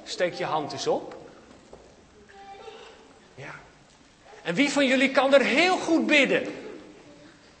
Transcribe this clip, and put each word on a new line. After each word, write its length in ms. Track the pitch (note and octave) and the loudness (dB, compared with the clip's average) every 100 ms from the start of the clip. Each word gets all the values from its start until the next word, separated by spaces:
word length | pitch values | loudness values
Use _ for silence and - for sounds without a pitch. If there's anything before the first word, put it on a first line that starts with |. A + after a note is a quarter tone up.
Steek 300 | - - F3+ | -12 -4 -4
je 100 | - | -4
hand 280 | E3 D#3 C#3+ | -6 -4 -6
eens 140 | C3+ D3+ | -6 -4
op. 300 | A#3 - - - - - - - - - - - - G#4 G4+ G4 G4+ - - - - - - - | -4 -6 -18 -20 -20 -20 -20 -20 -20 -20 -20 -20 -20 -20 -20 -20 -20 -20 -20 -20 -20 -20 -20 -20
Ja. 200 | - D3+ - - - - - _ _ - - | -20 -18 -18 -20 -20 -20 -20 _ _ -20 -12
En 120 | - | -6
wie 160 | F3 C#4+ | 0 0
van 160 | C#4 C4+ | 2 2
jullie 240 | C4 C4+ | 2 2
kan 240 | C#4 C4+ | 2 4
er 60 | C#4 | 4
heel 360 | G#3 B3+ F4+ F4+ | 4 2 2 0
goed 300 | - D#4+ A3 | 0 0 4
bidden? 360 | D4 A#3 D#3+ - - - - - - - - - - - - | 4 4 2 -2 -10 -16 -18 -20 -20 -20 -20 -20 -20 -20 -20